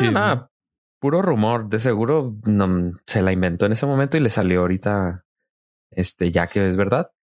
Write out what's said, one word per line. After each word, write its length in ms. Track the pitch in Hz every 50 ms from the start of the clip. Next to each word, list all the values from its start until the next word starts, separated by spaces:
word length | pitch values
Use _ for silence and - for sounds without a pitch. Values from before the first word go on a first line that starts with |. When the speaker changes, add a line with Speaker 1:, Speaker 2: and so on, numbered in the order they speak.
| 127 113
Speaker 1:
sin 60 | 110
Speaker 2:
nada, 380 | 160 208 208 151 123 - - _ _ _ _ _ _ _ _ _ _
puro 220 | - 139 147 175
rumor. 480 | 196 185 147 110 107 110 120 120 110 104
De 100 | 101 110
seguro, 560 | 110 131 113 104 113 117 147 160 135 123 107 104 -
no, 480 | 107 107 101 101 92 92 90 90 87 87 87 _ -
se 140 | - 110
la 100 | 92 95
inventó 340 | 92 92 92 90 85 87 104
en 60 | 104
ese 140 | 110 113 -
momento 320 | 143 139 135 139 139 143 160
y 20 |
le 100 | 147 117
salió 320 | 110 113 101 90 90 90
ahorita, 640 | 90 90 92 95 - 101 104 101 95 90 87 92 - _ _ _ _ _ _ _ _ _ _ _ _ _
este, 400 | - - 92 - - - 90 87
ya 160 | 85 90 85 -
que 200 | - 104 98 95
es 80 | 92 95
verdad. 340 | 101 98 110 139 170 - _ _ _ _